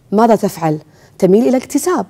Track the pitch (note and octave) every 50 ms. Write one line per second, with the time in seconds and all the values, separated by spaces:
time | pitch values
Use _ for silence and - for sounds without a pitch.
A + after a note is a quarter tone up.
0 | _ - G3 G#3 A#3 A#3 A3 - - F#3+ - F3+ E3 D#3+ D3+ D#3 - _ _ _
1 | _ _ _ - G3 F3+ F#3+ A3 B3+ C4+ B3 C4 - - - C#4+ - F4+ F4+ B3+
2 | F#3 -